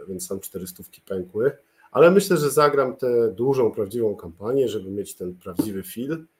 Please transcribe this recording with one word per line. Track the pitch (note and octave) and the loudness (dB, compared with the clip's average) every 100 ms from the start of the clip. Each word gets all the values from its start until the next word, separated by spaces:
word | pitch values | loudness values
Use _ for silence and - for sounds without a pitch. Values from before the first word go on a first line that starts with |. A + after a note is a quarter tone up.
| F#2 | -12
więc | F#2 - | -12 -8
tam | G2 | -10
czterystówki | - F#2 F#2 - - - | -10 -12 -12 -14 -20 -20
pękły. | - F#2+ F2+ G#2 C3+ - _ _ _ | -10 -8 -6 -2 -2 -2 _ _ _
Ale | - E3 | 6 6
myślę, | F#3+ F#3+ E3+ | 6 4 2
że | D3 | 2
zagram | C#3+ D3 C#3 C3 A#2+ | 4 4 4 0 -2
tę | B2+ A#2+ A2+ | 0 2 2
dużą, | F#2+ B2+ C3 A2 | 0 0 2 2
prawdziwą | G#2+ G2 A#2+ A2 G2 | 0 -4 0 -2 -2
kampanię, | F2 E2+ G#2+ C3+ B2 | -10 -8 -2 0 0
żeby | G#2 F#2+ | -2 -6
mieć | G2+ F#2+ | -6 -8
ten | - F2+ | -10 -10
prawdziwy | F2+ F#2+ F2 G#2+ G2 | -10 -6 -4 -4 -6
feel, | F#2 A2+ C3+ D#3+ D#3+ _ | -8 -8 -6 -8 -10 _